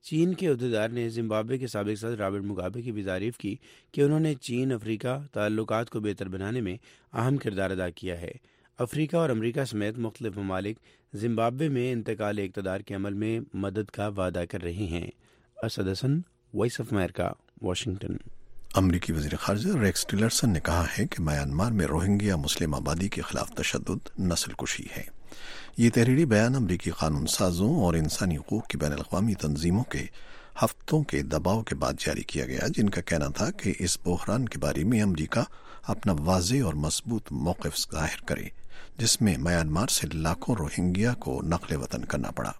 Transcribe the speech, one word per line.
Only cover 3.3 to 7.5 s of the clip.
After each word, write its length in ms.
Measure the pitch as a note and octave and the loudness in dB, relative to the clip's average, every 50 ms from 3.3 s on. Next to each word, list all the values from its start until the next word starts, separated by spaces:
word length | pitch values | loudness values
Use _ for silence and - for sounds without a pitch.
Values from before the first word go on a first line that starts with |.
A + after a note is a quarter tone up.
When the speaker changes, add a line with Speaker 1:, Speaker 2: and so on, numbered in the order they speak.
| A#2+ | -4
Speaker 1:
کی 200 | - - G2+ G2 - - - - - _ _ - | -4 -6 -6 -6 -6 -10 -20 -20 -20 _ _ 0
کہ 80 | - | 2
انہوں 200 | C#3+ C#3+ D3+ D#3 | 4 4 6 4
نے 140 | D#3+ D#3 D3 | 2 2 0
چین 380 | B2 - - A#2+ A#2+ C3 C3+ C3 | -2 -4 -4 -2 0 2 0 0
افریقہ 500 | A2+ G#2+ G#2+ A2+ G#2 - B2 B2+ C#3 D3 C#3 - | -2 -2 -4 -4 -2 -2 -2 -4 -4 -6 -8 -4
تعلقات 580 | G#2+ G#2 G#2 G#2+ G#2+ A2 - A2 A2 A#2 - | -2 0 2 2 0 0 0 0 0 0 -2
کو 100 | - A#2+ | -4 -4
بہتر 280 | G#2+ G#2 G2+ - - F#2 | -2 -2 -2 -2 -4 -6
بنانے 320 | F#2 F#2+ F#2+ G2+ A#2 B2+ | -6 -4 -4 -2 -2 -2
میں 160 | A2+ F#2 F2+ - _ - - _ _ _ - | -2 -4 -6 -8 _ -20 -20 _ _ _ -2
اہم 240 | A2+ A2+ C3 C#3+ | 0 2 2 2
کردار 340 | C#3 - A2+ | 0 0 -2